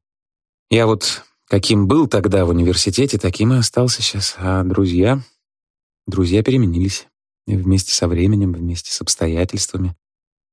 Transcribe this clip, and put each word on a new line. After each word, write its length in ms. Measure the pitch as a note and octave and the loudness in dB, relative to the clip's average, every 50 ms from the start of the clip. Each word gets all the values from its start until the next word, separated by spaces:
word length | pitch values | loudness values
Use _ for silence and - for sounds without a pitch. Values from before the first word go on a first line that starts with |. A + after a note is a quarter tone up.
| _ _ _ _ _ _ _ _ _ _ _ _ _ _ | _ _ _ _ _ _ _ _ _ _ _ _ _ _
Я 160 | G#2+ A2+ A2+ A2 | 0 2 2 2
вот 380 | A2 G2 - - - - - _ _ _ _ | 2 0 -2 -6 -8 -8 -12 _ _ _ _
каким 420 | - - G2+ - - A2+ G2+ G2+ F#2+ | -2 -2 0 2 2 2 2 2 4
был 200 | C3+ D#3+ D#3 - | 4 2 2 2
тогда 360 | - G#2 F2+ G2+ G2 G2 F2+ | 0 0 0 2 2 2 2
в 60 | E2+ | 2
университете, 680 | E2+ F2 F2 F2 F2+ - - G2+ G2 - C#3 C#3 - G2+ | 2 2 2 2 2 0 0 0 0 0 0 0 0 -2
таким 340 | - F#2 - - G#2 A#2 C3 | -2 -4 -2 0 0 2 2
и 40 | B2+ | 2
остался 440 | A2 - - B2 B2 B2 - - | 0 0 0 0 0 0 0 -2
сейчас. 340 | A2+ - - G2+ G2 - - - | -4 -4 -4 -4 -6 -6 -6 -6
А 240 | F#2 F#2 F#2 F#2+ F#2 | -4 -2 -2 0 0
друзья? 580 | F#2 F#2 G2+ G2 F2+ F2 F2+ F#2+ A2+ C3+ C#3 B2 - _ _ _ _ _ _ _ _ _ _ _ _ _ _ _ - | 0 0 0 0 2 2 2 2 2 2 0 -4 -8 _ _ _ _ _ _ _ _ _ _ _ _ _ _ _ -6
Друзья 340 | F#2 F#2 F#2 E2+ F#2 G#2+ | -2 -2 0 2 2 2
переменились. 680 | A2 - B2+ C3 A2+ F2+ E2+ E2+ F#2 G2 - - - _ _ _ _ _ _ _ _ | 2 2 2 2 2 2 0 0 -2 -2 -4 -6 -12 _ _ _ _ _ _ _ _
И 100 | - G#2 | -4 -4
вместе 380 | F#2+ F2+ F#2 F#2+ F#2+ - - - | -2 0 2 2 2 0 -2 -2
со 140 | - F2+ E2+ | -2 -2 -2
временем, 440 | F2 E2+ F2+ G2+ G#2+ G2+ G2 F#2 | 0 0 2 2 2 2 0 0
вместе 400 | E2+ E2+ E2+ F2 F2 E2+ - - | -2 -4 -6 -6 -6 -8 -8 -10
с 80 | - - | -10 -8
обстоятельствами». 960 | D#2+ - - - E2+ E2 E2 E2 F#2 F#2 - G2+ - - - F#2 F#2 F#2 F2 - _ _ _ _ _ _ _ _ _ _ | -6 -6 -4 -2 -2 -2 0 -2 -2 -2 -4 -6 -6 -6 -4 -4 -4 -4 -6 -8 _ _ _ _ _ _ _ _ _ _